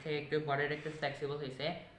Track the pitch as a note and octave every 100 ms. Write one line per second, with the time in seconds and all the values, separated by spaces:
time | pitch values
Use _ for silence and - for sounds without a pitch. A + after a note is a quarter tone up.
0 | D#3 D3 D3 D3+ D3+ C#3 D3 D3+ D#3 D#3
1 | C#3 C#3 C#3 D3 C3+ - D3+ F3+ -